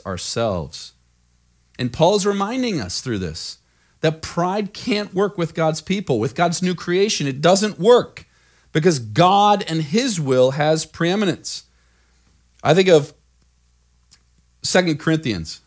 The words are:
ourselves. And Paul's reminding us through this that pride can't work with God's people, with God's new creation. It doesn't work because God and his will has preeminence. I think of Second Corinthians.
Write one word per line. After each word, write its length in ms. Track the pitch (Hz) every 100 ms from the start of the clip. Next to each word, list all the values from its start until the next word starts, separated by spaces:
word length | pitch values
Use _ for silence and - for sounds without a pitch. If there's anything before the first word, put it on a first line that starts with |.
ourselves. 880 | 98 90 - 117 113 90 69 - - _ _ _ _ _ _ _ _ -
And 140 | 123
Paul's 340 | 139 165 208
reminding 540 | 202 202 196 262 240 165
us 220 | 98 -
through 180 | 131 104
this 380 | 87 80 - - _ _ _ _
that 220 | 156 156
pride 520 | - 175 180 208 196
can't 400 | - 254 208 208
work 240 | 190 202 175
with 160 | 165
God's 280 | 175 160 160
people, 360 | - 202 - 117
with 160 | 110
God's 280 | - 175 170
new 120 | 185
creation. 540 | 180 180 185 214 - 143
It 140 | 131
doesn't 360 | 170 190 208 165
work 480 | 202 240 - - - _ _ _ _
because 280 | 160 180 139
God 680 | 107 104 180 196 208 202 156
and 140 | 160
his 360 | 143 214 269 175
will 340 | 135 127 127
has 340 | 143 151 160
preeminence. 760 | - - 170 208 190 120 - - - _ _ _ _ _ _ _ _ _
I 100 | 135
think 140 | 170 190
of 260 | 156 143 - _ _ _ _ _ _ _ _ _ - _ _ _ _
Second 340 | - 185 180 156
Corinthians. 580 | 165 160 131 92 80 -